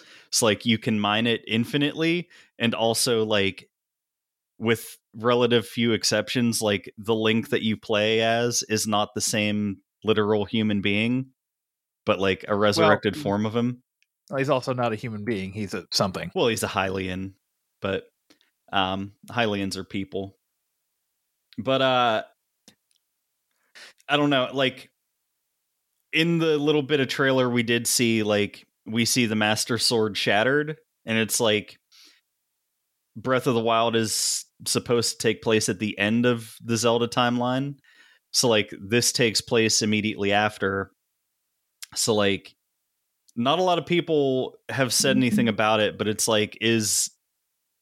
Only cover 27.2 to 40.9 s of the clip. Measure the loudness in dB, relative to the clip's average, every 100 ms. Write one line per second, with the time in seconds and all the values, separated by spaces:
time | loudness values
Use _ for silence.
27.2 | 2 2 2 2 2 0 0 0 2 2
28.2 | 2 2 0 -6 -20 _ -6 -2 0 2
29.2 | 2 2 2 0 -2 -2 0 2 0 -2
30.2 | 0 2 2 0 -2 -10 _ _ -4 -2
31.2 | 0 0 2 2 -2 -16 _ _ -20 _
32.2 | _ _ _ _ _ _ _ _ _ -10
33.2 | -2 0 2 0 2 2 2 2 0 -2
34.2 | -2 -4 -8 -12 -4 -4 0 0 0 -2
35.2 | -2 -2 0 0 0 -2 -4 -2 0 2
36.2 | 2 0 -4 -14 -4 0 2 2 0 0
37.2 | 0 0 -2 -2 -4 -8 _ _ -20 _
38.2 | _ 0 2 2 0 -6 0 0 2 2
39.2 | 2 0 0 2 2 2 0 0 0 -2
40.2 | 0 2 2 0 -4 -2 -6